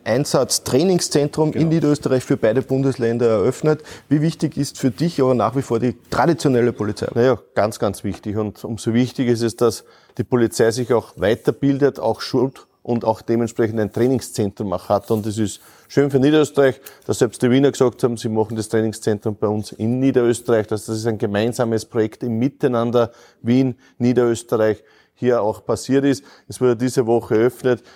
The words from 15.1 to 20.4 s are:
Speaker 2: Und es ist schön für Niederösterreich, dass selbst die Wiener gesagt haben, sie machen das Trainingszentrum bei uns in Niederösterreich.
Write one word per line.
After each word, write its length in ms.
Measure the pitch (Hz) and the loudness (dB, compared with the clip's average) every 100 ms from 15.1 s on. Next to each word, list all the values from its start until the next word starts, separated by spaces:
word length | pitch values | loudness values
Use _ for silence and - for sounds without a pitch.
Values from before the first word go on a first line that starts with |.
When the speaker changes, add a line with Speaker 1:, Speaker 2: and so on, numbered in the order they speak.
Speaker 2:
Und 160 | 110 110 | -4 -2
es 100 | 104 | -4
ist 240 | 101 - - - - | -4 -6 -20 -20 -4
schön 220 | 143 139 | 0 2
für 80 | 135 | 2
Niederösterreich, 640 | 143 156 151 - 135 - - - - | 4 4 2 4 2 2 -10 -12 -6
dass 140 | 101 | 0
selbst 200 | 117 - | -2 0
die 80 | 127 | 2
Wiener 200 | 131 139 | 4 2
gesagt 320 | - 123 - | 2 0 0
haben, 140 | 123 117 | -4 -2
sie 100 | 117 | -4
machen 300 | 110 107 110 | -2 -2 -4
das 120 | 104 | -2
Trainingszentrum 680 | 113 110 - 113 107 113 104 | -2 -2 -2 -4 -2 -4 -4
bei 80 | 107 | -2
uns 240 | 107 104 | -2 -6
in 280 | - 110 127 | -6 -4 0
Niederösterreich. 680 | 135 127 120 110 | 2 2 2 0